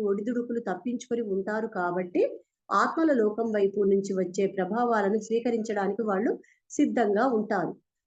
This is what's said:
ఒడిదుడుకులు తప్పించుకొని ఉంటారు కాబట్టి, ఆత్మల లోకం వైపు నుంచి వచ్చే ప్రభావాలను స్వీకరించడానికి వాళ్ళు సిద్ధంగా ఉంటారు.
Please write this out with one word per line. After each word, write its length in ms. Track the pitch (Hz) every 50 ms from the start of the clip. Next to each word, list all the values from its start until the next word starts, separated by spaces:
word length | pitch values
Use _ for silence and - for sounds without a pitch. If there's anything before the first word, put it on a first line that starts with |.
| 214
ఒడిదుడుకులు 540 | 202 202 208 208 247 233 240 233 240 233 233
తప్పించుకొని 640 | - 196 180 180 - 247 247 240 - - 240 240
ఉంటారు 440 | 226 202 190 196 190 214 214 220 220
కాబట్టి, 560 | 226 - 185 175 175 175 185 185 180 - 330 466 - - - - _ _ _ _ -
ఆత్మల 400 | - 202 233 247 - 330 330 311
లోకం 340 | 277 233 214 208 208 233 226 226
వైపు 280 | 214 208 196 196 196 208 202
నుంచి 280 | 196 196 196 196 - 196
వచ్చే 320 | 185 185 180 - 208 196
ప్రభావాలను 720 | 190 - 190 180 180 214 240 247 240 226 214 196 190 214 214
స్వీకరించడానికి 840 | 208 - 226 233 233 247 233 220 214 226 208 202 196 202 196 -
వాళ్ళు 280 | 226 214 190 190 233 339 - - - _ _ _ _ -
సిద్ధంగా 540 | - - 294 226 208 247 226 208 196 208 247
ఉంటారు. 460 | 269 233 214 208 - 214 185 165 - - - _ _ _ _ _